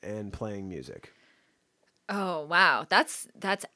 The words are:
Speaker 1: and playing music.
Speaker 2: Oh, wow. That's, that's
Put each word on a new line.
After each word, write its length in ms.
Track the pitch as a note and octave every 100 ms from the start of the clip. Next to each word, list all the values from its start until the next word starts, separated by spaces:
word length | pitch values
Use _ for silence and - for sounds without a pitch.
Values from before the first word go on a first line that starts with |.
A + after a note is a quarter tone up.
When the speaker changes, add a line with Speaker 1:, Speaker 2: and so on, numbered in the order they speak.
Speaker 1:
and 300 | - G#2+ G2+
playing 360 | F#2+ A2 G2+ F#2+
music. 440 | E2+ B1+ G1+ - _ _ _ _ _ _ _ _ _ -
Speaker 2:
Oh, 360 | G3+ F#3+ E3
wow. 420 | D3+ F3 F#3 C3 D#3
That's, 400 | C#4 D#4 - - -
that's 260 | G3 G3 -